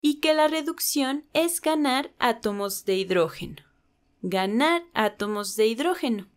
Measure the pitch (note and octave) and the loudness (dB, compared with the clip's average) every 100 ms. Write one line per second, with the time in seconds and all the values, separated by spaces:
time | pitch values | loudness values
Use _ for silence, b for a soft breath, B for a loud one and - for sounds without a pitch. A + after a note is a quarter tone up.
0 | D4 D4 D#4+ D#4 D4+ D#4 D4+ E4 - - | 0 0 2 4 4 2 -4 -4 -4 0
1 | C4 C#4+ - D4 E4 E4+ - D#4 C#4+ B3+ | 0 -2 -2 0 0 0 0 0 2 0
2 | C#4 _ B3 A#3 G#3+ G3+ G3+ G3 - F#3+ | -4 _ -2 0 -2 -4 -6 -6 -2 -2
3 | F#3 F#3 D#3+ - - - _ _ _ _ | 2 2 2 -2 -14 -14 _ _ _ _
4 | _ _ F#3 F#3 F#3+ A3 D4+ E4+ E4+ - | _ _ -4 -2 0 2 2 2 -2 0
5 | G#3+ G#3 G#3 G#3 G3+ G#3 A3 A3+ D#4 F4+ | 0 0 -6 -4 -6 2 2 4 -2 0
6 | C#4+ G#3+ F#3 | -2 -2 -4